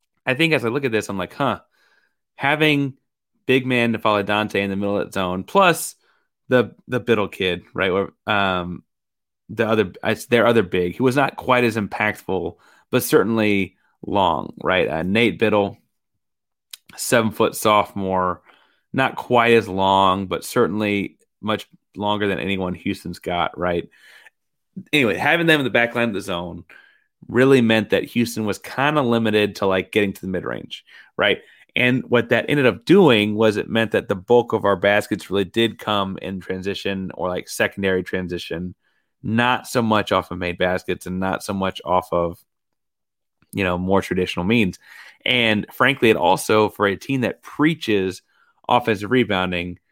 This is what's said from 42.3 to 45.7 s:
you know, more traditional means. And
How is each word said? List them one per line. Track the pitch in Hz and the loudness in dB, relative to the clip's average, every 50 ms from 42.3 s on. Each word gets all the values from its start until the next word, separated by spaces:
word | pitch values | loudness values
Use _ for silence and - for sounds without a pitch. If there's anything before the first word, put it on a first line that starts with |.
| 85 - _ _ _ _ _ _ _ _ _ _ _ _ _ _ _ _ _ _ _ _ _ _ | -6 -10 _ _ _ _ _ _ _ _ _ _ _ _ _ _ _ _ _ _ _ _ _ _
you | - 101 98 | -4 -2 -2
know, | 90 87 | -2 -2
more | 90 92 92 98 95 | -2 0 0 2 0
traditional | - - 95 92 92 - - 87 87 | 0 0 -2 -2 -2 -2 -4 -4 -2
means. | 98 117 120 104 92 90 - _ - - - - - - _ - | 0 2 2 2 0 -2 -8 _ -20 -20 -20 -20 -20 -14 _ -4
And | - 127 123 117 110 107 104 - - | -2 0 0 2 2 0 0 -2 -6